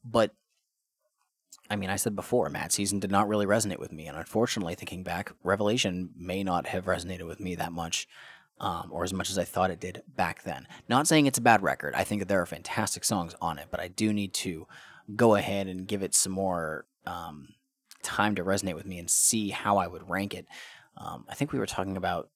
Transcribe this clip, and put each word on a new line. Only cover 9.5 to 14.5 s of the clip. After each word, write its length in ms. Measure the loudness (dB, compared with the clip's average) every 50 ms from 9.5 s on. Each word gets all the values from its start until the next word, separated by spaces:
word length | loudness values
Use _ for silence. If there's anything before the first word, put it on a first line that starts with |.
| 0 0 2 2
it 80 | 0 -4
did 240 | -8 -10 -10 -12 -16 -12 -2
back 300 | 0 0 0 0 -6 -10
then. 240 | -10 -10 -10 -12 -18 -20 -20 -4 2
Not 180 | 2 2 4
saying 200 | 6 6 6 6
it's 100 | 6 2
a 40 | 6
bad 220 | 8 8 8 8 6
record. 320 | 2 0 0 -4 -2 0
I 80 | 0 0
think 160 | 0 0 -2
that 80 | 2
there 140 | 2 2 2
are 40 | 2
fantastic 600 | 0 -4 -10 -8 -4 -2 0 0 0 -2 -2 -2
songs 300 | 0 0 0 -2 -4 -6 -4
on 160 | -4 -4 -4
it, 100 | -4 -8 -8
but 80 | -6 -6
I 80 | -6
do 240 | -8 -2 0 2 2
need 220 | 2 0 -2 -2 -4
to 340 | -4 -4 -4